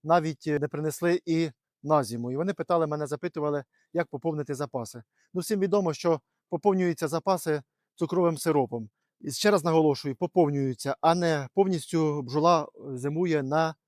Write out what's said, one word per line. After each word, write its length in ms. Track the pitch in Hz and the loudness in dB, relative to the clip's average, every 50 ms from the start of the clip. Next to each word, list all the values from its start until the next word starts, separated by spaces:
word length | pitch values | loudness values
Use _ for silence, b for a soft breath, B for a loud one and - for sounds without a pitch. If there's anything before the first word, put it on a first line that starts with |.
| - | 2
навіть, 440 | 151 165 175 156 160 151 _ - | 2 2 2 2 0 -8 _ -4
е, 120 | 156 147 143 | -2 -2 -2
не 80 | 143 | -2
принесли 540 | 147 - 151 151 156 143 - 170 175 175 180 _ | -4 -6 -4 -6 -6 -4 -2 0 0 0 0 _
і 260 | 170 165 165 165 151 - _ _ _ _ _ - | -2 0 0 0 -2 -6 _ _ _ _ _ -2
на 200 | 143 156 147 127 | 2 2 2 2
зиму. 280 | 107 120 117 120 123 | 0 -6 -8 -6 -6
І 40 | 127 | -4
вони 180 | 139 170 196 196 | -4 -4 -4 -4
питали 340 | - 165 - 175 170 160 | -6 -2 0 2 2 2
мене, 200 | 151 151 147 151 | 0 -2 -4 -4
запитували, 560 | 135 147 143 - 175 _ 160 147 147 147 143 131 _ _ _ _ _ - | -6 -6 -6 -6 -8 _ -4 -2 -2 -2 -4 -6 _ _ _ _ _ -4
як 140 | 170 170 | -4 -4
поповнити 480 | _ - 131 - 165 156 151 143 - 143 | _ -8 -6 -4 -4 -4 -4 -6 -6 -6
запаси. 480 | 127 147 131 - 131 117 - - 120 - _ _ _ _ _ - | -8 -8 -8 -8 -10 -10 -10 -14 -20 -20 _ _ _ _ _ -8
Ну, 80 | 185 | -8
всім 180 | 175 - 220 196 | -4 -2 -2 0
відомо, 340 | 190 190 185 208 190 165 147 | 0 2 2 2 2 0 -2
що 260 | - - 170 165 143 _ _ _ _ _ _ | 0 2 0 0 0 _ _ _ _ _ _
поповнюються 580 | - 160 - 208 190 185 180 175 160 - 160 | -8 0 2 2 2 4 2 0 0 -2 -4
запаси 540 | 143 156 165 - 190 190 175 - 165 151 147 - _ _ _ _ _ _ | -4 -4 -2 0 0 0 0 0 -2 -2 -2 -4 _ _ _ _ _ _
цукровим 420 | - 170 151 175 185 175 170 160 | -6 -4 -2 2 2 2 2 2
сиропом. 520 | 143 - 165 151 147 131 110 120 117 110 104 _ _ _ _ _ _ | 0 0 2 2 2 2 0 -4 -8 -10 -10 _ _ _ _ _ _
І 100 | - - | -10 -10
ще 200 | - - - 208 | -6 0 2 4
раз 120 | 208 175 147 | 4 4 2
наголошую, 520 | 170 160 160 156 151 139 - - 143 131 | 4 4 4 4 4 2 0 -4 -8 -4
поповнюються, 800 | _ 180 165 _ 185 170 143 143 139 139 131 123 - - 139 139 _ | _ -6 0 _ 4 4 4 2 0 -2 -2 -4 -4 -6 -6 -4 _
а 140 | - 160 170 | 2 2 4
не 320 | 180 175 170 156 147 139 120 _ | 4 2 0 0 0 -4 -2 _
повністю 680 | 196 196 190 185 160 - - - 160 160 151 147 147 | 2 2 2 2 -2 -4 -2 0 0 0 0 0 -4
бджола, 420 | 131 120 127 151 156 170 175 160 147 | -6 -2 -2 2 4 4 4 4 2
е, 340 | - _ - 113 139 131 | -4 _ -16 -12 -12 -10
зимує 460 | 123 127 143 151 160 185 175 156 147 135 | -6 -6 -4 -2 -2 0 0 0 0 0
на 320 | 131 147 160 165 160 156 _ _ | 0 0 0 0 0 -2 _ _